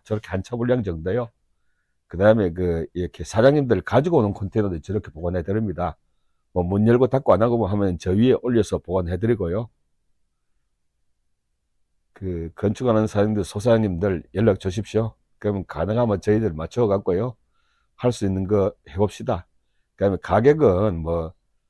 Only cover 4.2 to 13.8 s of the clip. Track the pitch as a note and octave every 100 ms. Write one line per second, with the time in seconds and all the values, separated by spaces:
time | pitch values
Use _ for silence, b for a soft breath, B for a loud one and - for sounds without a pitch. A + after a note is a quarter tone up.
4.2 | G#2 G2 G2 A2+ G2+ E2 - G2+ - D2+
5.2 | F2 F2+ D#2+ G#2+ G#2+ E2 F2 - _ _
6.2 | _ _ _ F#2 F2 G2+ A2 B2 B2+ C3
7.2 | - F#2+ A#2 A#2+ F#2+ G#2 G2 F2 F#2 G2
8.2 | B2+ A2+ B2+ A#2 G2 F2 - F#2 E2+ F2+
9.2 | A2+ A2 E2+ G2 A2+ _ _ _ _ _
10.2 | _ _ _ _ _ _ _ _ _ _
11.2 | _ _ _ _ _ _ _ _ _ _
12.2 | F#2+ E2+ E2 - G#2+ A2 B2+ G#2+ A2 G2+
13.2 | G#2+ G#2 F2+ G#2+ A#2+ A2+